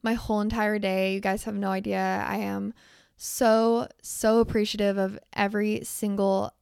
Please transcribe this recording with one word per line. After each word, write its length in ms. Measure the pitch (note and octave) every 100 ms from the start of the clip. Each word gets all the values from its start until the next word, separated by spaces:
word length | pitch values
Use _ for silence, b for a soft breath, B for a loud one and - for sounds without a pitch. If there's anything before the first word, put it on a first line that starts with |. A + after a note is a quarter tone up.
my 120 | A3+
whole 260 | A3+ - G#3+
entire 380 | G#3 A3+ G#3+ G#3+
day. 340 | G3+ F#3+ F#3+
You 80 | F#3+
guys 240 | G3+ G3+
have 100 | -
no 140 | G3+ G3
idea. 560 | F#3+ G#3 F#3+ F#3+ F#3+ -
I 100 | -
am 360 | G3+ G3 G3+ b b b b b
so, 680 | - - A#3 A3 A3+ A#3 - -
so 380 | - - A3 A3+
appreciative 580 | A3 A3+ G#3 G#3 G3+ G3
of 220 | F#3+ G#3 _
every 500 | - G3+ G#3 G#3+ G#3+
single 680 | - - G#3+ G3+ G3 F#3+ G#3 _